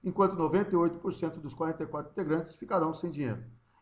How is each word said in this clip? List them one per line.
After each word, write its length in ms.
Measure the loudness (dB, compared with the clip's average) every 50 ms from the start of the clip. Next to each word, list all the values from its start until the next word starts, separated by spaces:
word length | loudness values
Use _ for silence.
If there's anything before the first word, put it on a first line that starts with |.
| -2
enquanto 320 | -2 4 4 4 4 4
noventa 380 | 2 2 4 4 2 2 4 4
e 20 |
oito 240 | 4 4 4 2 0
por 140 | -4 -6 -4
cento 260 | -2 -4 -4 -4 -6
dos 140 | -12 -12 -6
quarenta 280 | -4 -2 -2 -2 -4
e 60 | -6
quatro 240 | -6 -6 -6 -8 -6
integrantes 440 | -6 -4 0 0 0 0 0 -4 -10
ficarão 380 | _ -6 0 2 2 2 2 0
sem 160 | -2 -6 -6
dinheiro. 320 | -4 -4 -2 -2 -4 -4 -8 -14 -18 _ _ _ _ _